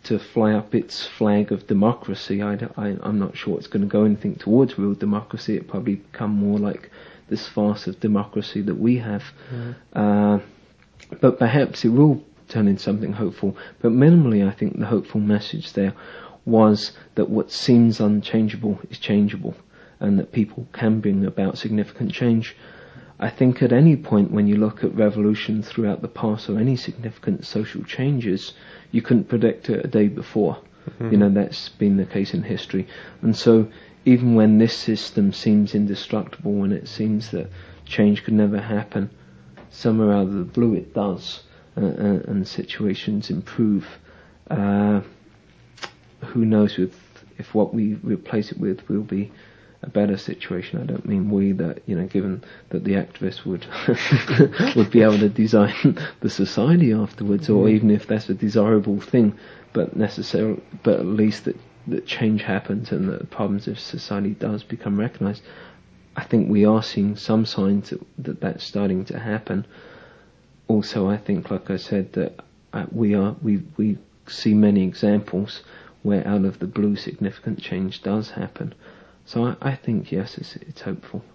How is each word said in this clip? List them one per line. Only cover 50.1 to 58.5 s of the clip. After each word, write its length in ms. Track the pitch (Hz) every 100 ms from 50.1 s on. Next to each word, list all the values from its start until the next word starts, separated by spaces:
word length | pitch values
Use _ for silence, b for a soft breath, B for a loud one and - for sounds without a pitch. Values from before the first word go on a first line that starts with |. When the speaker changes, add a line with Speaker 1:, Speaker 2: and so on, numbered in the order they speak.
| 95
Speaker 1:
situation. 640 | - - - 90 - -
I 40 | -
don't 200 | - -
mean 220 | 98 104
we, 220 | 101 98
that, 320 | 95 85 - -
you 100 | 90
know, 120 | 95
given 360 | 101 98 92 B B B
that 140 | 95
the 100 | 95
activists 520 | 98 87 - 95 - -
would, 220 | 90 - - -
<laughs> 880 | 117 - 131 - 117 139 - 240 -
would 140 | 104
be 140 | 113
able 160 | 110 104
to 100 | 104
design 720 | 101 110 110 104 - 143 - -
<laughs> 100 | -
the 80 | -
society 600 | - 98 - 120 175 147
afterwards, 580 | 107 107 - 104 101 -
or 160 | 107 104
Speaker 2:
Mm-hmm. 100 | 107
Speaker 1:
even 160 | 110
if 160 | 104 -
that's 200 | 107 -
a 40 |
desirable 680 | 95 110